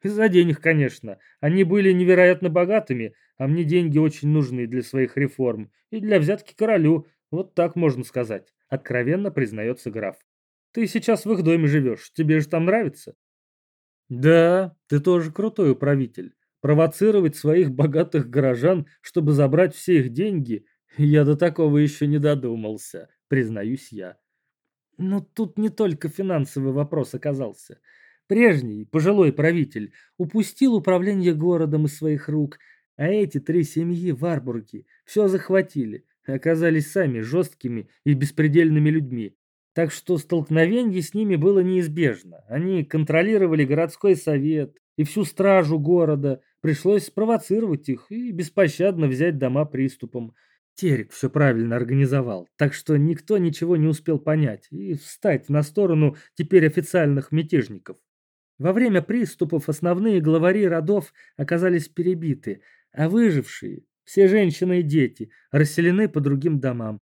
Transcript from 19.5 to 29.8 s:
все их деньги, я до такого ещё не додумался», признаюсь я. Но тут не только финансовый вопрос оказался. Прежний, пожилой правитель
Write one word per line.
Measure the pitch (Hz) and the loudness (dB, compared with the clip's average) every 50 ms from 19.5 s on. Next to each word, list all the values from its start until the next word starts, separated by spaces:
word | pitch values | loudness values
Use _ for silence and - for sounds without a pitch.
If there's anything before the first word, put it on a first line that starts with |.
| 131 160 185 170 - | 4 2 2 2 0
все | - - - 180 156 | -6 -2 2 2 2
их | 127 123 117 | 2 0 -2
деньги, | 135 190 214 196 165 139 120 113 101 _ _ _ _ _ _ _ - | -4 -4 -2 -2 -4 -4 -4 -6 -8 _ _ _ _ _ _ _ 0
я | 147 147 147 151 147 | 2 4 4 4 4
до | 139 151 143 | 4 2 2
такого | 175 175 156 - 165 151 147 147 | 0 -2 0 0 0 2 4 4
ещё | 151 147 147 - 151 147 | 2 2 0 -2 -2 0
не | 147 151 | 0 0
додумался», | 147 151 147 139 127 123 117 117 107 107 110 107 - - - 85 82 _ _ _ _ _ | 0 0 0 0 -2 -6 -6 -6 -6 -8 -8 -10 -12 -16 -18 -18 -18 _ _ _ _ _
признаюсь | 139 135 123 110 113 104 98 110 131 135 - - | -2 -2 0 -2 -6 -8 -6 -6 -6 -8 -10 -16
я. | 113 104 92 90 87 _ _ _ _ _ _ _ _ _ _ _ _ _ _ _ _ - | -16 -16 -16 -16 -18 _ _ _ _ _ _ _ _ _ _ _ _ _ _ _ _ -8
Но | 175 190 196 202 | -6 -4 -4 -4
тут | - _ _ - 226 185 - - | -6 _ _ -8 -8 -6 -4 -4
не | 214 220 | -4 -4
только | 220 - 220 196 160 147 - 160 | -2 -2 -2 -2 -2 -4 -8 -10
финансовый | 156 - 196 190 180 156 135 135 - 139 135 135 131 | -8 -6 -4 -2 -2 -2 -2 -4 -4 -6 -4 -2 -2
вопрос | 143 143 147 - 160 131 - - | -2 -4 -4 -4 -6 -6 -6 -8
оказался. | 123 - 151 143 135 135 110 98 - - - - _ _ _ _ _ _ _ _ _ _ _ | -8 -6 -6 -6 -6 -6 -10 -12 -16 -20 -20 -20 _ _ _ _ _ _ _ _ _ _ _
Прежний, | 202 220 240 226 180 147 123 117 104 107 107 | 2 4 6 6 4 4 0 -4 -8 -10 -12
пожилой | _ - 160 156 185 208 208 180 151 131 | _ -2 0 2 2 4 6 4 4 4
правитель | - 147 160 170 170 143 113 - 110 | 2 0 2 2 2 -2 -2 -4 -12